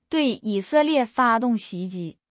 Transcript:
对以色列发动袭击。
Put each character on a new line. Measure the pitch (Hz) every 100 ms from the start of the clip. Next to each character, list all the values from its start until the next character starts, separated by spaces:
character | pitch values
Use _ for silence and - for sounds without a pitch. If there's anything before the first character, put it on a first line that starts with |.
| _
对 | 320 277
以 | 202 214 196
色 | 190 302
列 | 302 294 226
发 | - 240 226
动 | 247 220
袭 | - 180 180
击。 | 180 165 - _